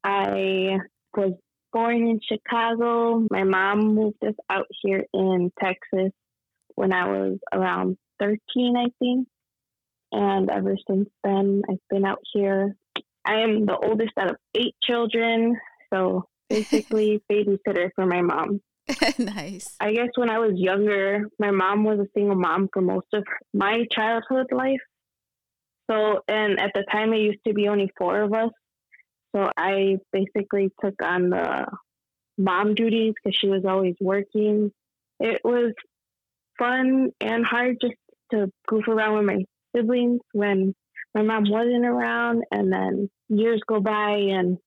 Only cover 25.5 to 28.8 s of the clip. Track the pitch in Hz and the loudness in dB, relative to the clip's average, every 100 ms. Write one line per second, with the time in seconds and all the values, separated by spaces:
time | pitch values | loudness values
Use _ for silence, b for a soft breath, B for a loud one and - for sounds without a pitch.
25.5 | _ _ _ - 220 214 208 - 214 214 | _ _ _ -2 0 2 0 0 0 0
26.5 | 190 196 202 196 214 220 220 214 208 226 | 0 -2 -4 -2 -2 0 2 0 0 -2
27.5 | 208 208 202 196 - 180 196 208 220 226 | 0 2 2 0 -2 -2 0 0 0 -2
28.5 | - _ _ | -6 _ _